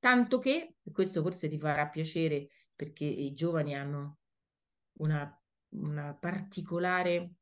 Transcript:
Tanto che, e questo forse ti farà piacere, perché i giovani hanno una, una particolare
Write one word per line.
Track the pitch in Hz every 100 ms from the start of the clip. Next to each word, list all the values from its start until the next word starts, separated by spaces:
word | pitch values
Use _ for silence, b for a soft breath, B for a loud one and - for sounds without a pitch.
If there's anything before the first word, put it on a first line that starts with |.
Tanto | 247 247 240 254
che, | 262 302 330 _
e | -
questo | 151 185 170
forse | 160 180 156
ti | 156
farà | 151 147 147
piacere, | 156 160 170 160 147 143 b b
perché | _ - -
i | 151 - 139
giovani | 143 165 165 147 139
hanno | 143 143 143 147 _ _ _ _ _ _ _
una, | - 156 151 147 - _ _ _ -
una | 151 147 147
particolare | 143 175 196 196 - 160 170 180 180 180 175 175 -